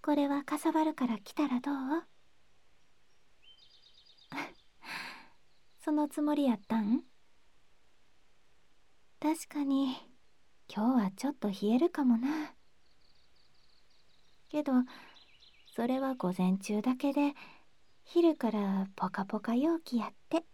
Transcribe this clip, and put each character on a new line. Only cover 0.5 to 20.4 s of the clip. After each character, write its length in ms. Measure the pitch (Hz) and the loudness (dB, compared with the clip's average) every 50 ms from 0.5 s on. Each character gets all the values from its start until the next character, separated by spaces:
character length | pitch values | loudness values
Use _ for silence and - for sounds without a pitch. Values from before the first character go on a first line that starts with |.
| 302 294 | -6 -2
さ 100 | - 320 | -2 0
ば 140 | 311 320 311 | 2 2 2
る 100 | 311 311 | 2 0
か 140 | - 262 247 | -2 -2 -2
ら 100 | 226 202 | -2 -4
着 140 | - - | -6 -10
た 160 | - - 302 277 | -4 -2 -2 0
ら 100 | 254 247 | 0 -2
ど 140 | 247 285 | -2 -2
う？ 20 | 285 269 262 262 294 339 - - - - - - - - - - - - - - - - - - - - - - - - - - - - - - - - - - - - - - - - - - - - - - | -4 -4 -2 -2 -2 -4 -4 -8 -20 -20 -20 -20 -20 -20 -20 -20 -20 -20 -20 -20 -20 -20 -20 -20 -20 -20 -20 -20 -20 -20 -20 -20 -20 -20 -20 -20 -20 -20 -20 -20 -20 -20 -20 -20 -20 -20 -20 -20 -20 -20 -18 -12
<laughs> 1500 | - 294 - - - - _ - _ - - - - - - - - - - - - - - - - - - - - - - | -10 -10 -10 -10 -14 -20 _ -20 _ -20 -16 -12 -12 -10 -10 -12 -16 -18 -20 -20 -20 -20 -20 -20 -20 -20 -20 -20 -20 -8 -2
そ 60 | 320 | 0
の 180 | 302 302 302 294 | 2 2 0 0
つ 140 | - - | 0 -2
も 140 | 294 294 294 | 0 0 2
り 80 | 294 285 | 2 2
や 100 | 262 226 | 2 2
っ 60 | 202 - _ | 0 -2 _
た 120 | 226 226 | 0 0
ん？ 220 | 214 202 233 311 - - - - - - - - - - - - - - - - - - - - - - - - - - - - - - - - - - - - - - - - - - - - | 2 2 2 0 0 -6 -20 -20 -20 -20 -20 -20 -20 -20 -20 -20 -20 -20 -20 -20 -20 -20 -20 -20 -20 -20 -20 -20 -20 -20 -20 -20 -20 -20 -20 -20 -20 -20 -20 -20 -20 -20 -20 -20 -20 -20 -14 -4
確 300 | - 302 320 320 - - | -2 -2 -2 -2 -6 -10
か 160 | - 294 285 | -6 -6 -2
に、 320 | 277 277 269 277 262 254 - - - - - - - - - - - - - - - | 0 0 0 0 -2 -4 -8 -12 -20 -20 -20 -20 -20 -20 -20 -20 -20 -20 -20 -20 -10
今 200 | - 208 208 240 262 247 | -6 -2 0 2 2 2
日 40 | 202 | 2
は 40 | 190 | 0
ち 160 | - - - | -4 -4 -6
ょ 40 | 277 | -6
っ 40 | 285 | -4
と 140 | - - 214 | -4 -4 -4
冷 80 | 190 - - 208 226 | -4 -2 0 2 2
え 40 | 254 | 4
る 100 | 330 349 | 2 2
か 140 | - - 285 | 0 2 2
も 120 | 254 233 | 4 4
な。 380 | 226 240 277 302 311 302 - - - - - - - - - - - - - - - - - - - - - - - - - - - - - - - - - - - - - - - - - | 4 2 -2 -2 -4 -6 -8 -12 -20 -20 -20 -20 -20 -20 -20 -20 -20 -20 -20 -20 -20 -20 -20 -20 -20 -20 -20 -20 -20 -20 -20 -20 -20 -20 -20 -20 -20 -20 -20 -20 -20 -20 -20 -20 -20 -16 -4
け 120 | - 302 | -4 -2
ど、 100 | 294 - 262 254 247 254 - - - - - - - - - - - - - - - - - | 0 4 4 2 2 2 -6 -20 -20 -20 -20 -20 -20 -20 -20 -20 -20 -20 -20 -20 -20 -12 -6
そ 100 | - 233 | -2 -2
れ 140 | 240 254 262 | 0 0 0
は 140 | 269 269 262 | -2 -4 -4
午 180 | 254 - 180 | -2 -2 -2
前 240 | 180 - 185 185 185 | 0 2 2 2 2
中 240 | 196 - - 208 208 | 0 -2 -2 -2 0
だ 140 | 220 254 254 | 2 0 0
け 180 | 254 - 277 | 2 0 0
で、 220 | 277 285 285 285 285 - - - - - - - - - - - - - | 2 2 2 2 0 -4 -20 -20 -20 -20 -20 -20 -20 -20 -20 -20 -20 -20
昼 320 | - - - 339 339 339 302 | -20 0 2 4 6 6 4
か 160 | - - 226 | 4 0 0
ら 380 | 214 214 202 196 196 196 196 196 196 | 0 0 0 0 0 0 -2 -2 -4
ポ 140 | - - 190 | -6 -6 -4
カ 160 | - - 190 | -2 -4 -4
ポ 140 | 196 - 214 | -2 -4 -4
カ 140 | - - 233 | -2 0 0
陽 240 | 247 277 330 339 330 | 2 2 2 0 0
気 200 | - - 247 233 | -2 -2 -2 -2
や 100 | 202 208 | -2 -2
っ 60 | - - - - | -10 -14 -8 -2
て。 160 | - 330 | -2 -2